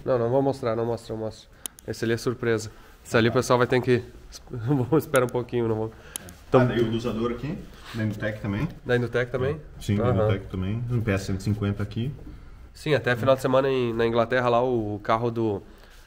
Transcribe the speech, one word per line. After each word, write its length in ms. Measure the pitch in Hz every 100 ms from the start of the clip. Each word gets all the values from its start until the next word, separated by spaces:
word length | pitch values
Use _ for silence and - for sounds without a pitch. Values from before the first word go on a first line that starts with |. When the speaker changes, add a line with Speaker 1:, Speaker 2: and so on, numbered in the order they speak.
Speaker 1:
Não, 140 | - 127
não 100 | 117
vou 140 | 135
mostrar, 340 | 139 131 120 113
não 80 |
mostra, 300 | 117 117 -
eu 20 | 110
mostro. 320 | 110 - - - - - -
Esse 160 | 110
ali 80 | 113
é 40 | 117
surpresa. 520 | 131 113 117 110 107 - - - -
Esse 100 | 120
ali 120 | 113
o 20 |
pessoal 260 | 120 120 127
vai 80 | 120
ter 140 | 127
que 220 | 123 117 - - -
es-, 120 | -
<laughs> 60 | -
vamos 540 | 123 113 143 117 156
esperar 200 | - 135
um 40 | 123
pouquinho, 360 | 127 117 120 113
não 80 | 107
vou. 160 | 113 - - -
Speaker 2:
É. 120 | - - -
Speaker 1:
Então 120 | 131
Speaker 2:
Ah, 40 |
daí 160 | 123 117
o 100 | 113
dosador 400 | 113 117 107 120
aqui, 240 | 117 143 190 - - -
da 100 | 117
Indutec 360 | 107 101 107 110
também. 280 | 104 104 156 -
Speaker 1:
Da 120 | - 123
Indutec 340 | 117 120 123
também? 260 | 127 127 156 - -
Speaker 2:
Sim, 160 | - 104
da 80 | 117
Speaker 1:
Aham. 60 | 98
Speaker 2:
Indutec 220 | 107 101 -
também. 340 | 92 92 110 120
Um 100 | 120
P 100 | 104
S 120 | 95 -
cento 140 | 98
e 20 |
cinquenta 380 | - 104 101 101
aqui. 300 | 101 110 127 - - - - - -
Speaker 1:
Sim, 180 | - -
até 220 | 131 123 120
final 180 | 135 131
de 40 |
semana 300 | 135 131 135
em, 240 | 131 120
na 100 | 113 117
Inglaterra 420 | 117 113 127 123
lá 120 | 117
o, 340 | 127 123 107 104
o 20 |
carro 320 | 107 113 120
do, 320 | 113 110 98 - - - -